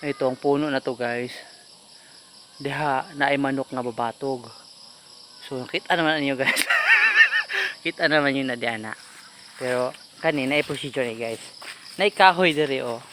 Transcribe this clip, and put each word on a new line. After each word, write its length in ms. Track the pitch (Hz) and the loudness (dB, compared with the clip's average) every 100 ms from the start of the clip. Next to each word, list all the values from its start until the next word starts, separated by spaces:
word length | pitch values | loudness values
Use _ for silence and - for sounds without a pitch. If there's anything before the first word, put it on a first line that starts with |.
ito, 240 | 151 139 135 | -6 0 0
ang 80 | 127 | 0
puno 320 | 143 143 151 | 2 2 2
na 160 | 135 | -2
to, 100 | 131 | -2
guys, 380 | 117 120 120 123 - - - - - - - - - - - - - | -4 -4 -4 -6 -10 -18 -20 -20 -20 -20 -20 -20 -20 -20 -20 -20 -10
diha 480 | 139 139 151 131 - 147 | -6 -2 0 0 -2 -2
na 160 | 143 | 2
ay 80 | 139 | 2
manok 320 | 139 135 135 | 0 -2 -4
nga 100 | 127 | -4
babatog. 720 | 123 113 117 - 139 131 120 - - - - - - - - - - | -6 -4 -4 -4 -6 -6 -8 -20 -20 -20 -20 -20 -20 -20 -20 -20 -10
So, 160 | 131 123 | -10 -6
kita 320 | - - 175 | -8 0 2
naman 240 | 160 156 | 4 2
ninyo, 160 | 139 131 | 0 0
guys. 240 | 131 - | 0 2
<laughs> 80 | - - - - - - - - - 392 - - | 2 2 4 4 4 4 4 2 -4 -4 -6 -6
Kita 240 | 165 - 165 | -8 -2 2
naman 320 | 151 143 135 | 4 2 0
yun 80 | 131 | -2
na 80 | |
diha 240 | 120 120 113 | -4 -4 -4
na. 160 | 107 110 - - - - - - | -8 -12 -16 -20 -20 -20 -20 -8
Pero, 320 | 127 123 127 - - - | -2 0 -2 -4 -20 -4
kanina, 320 | 160 147 131 | -2 0 0
ay 80 | 147 | 0
procedure 400 | 147 143 139 127 | 0 -4 -6 -4
ni, 160 | 123 113 | -4 -4
guys. 240 | 117 113 - - - - - - | -6 -8 -12 -18 -18 -18 -16 0
Naikahoy 560 | 202 - 190 175 185 | 0 6 6 8 2
diri, 320 | 151 151 135 127 | 4 0 -2 -4
oh. 160 | 113 - | -8 -10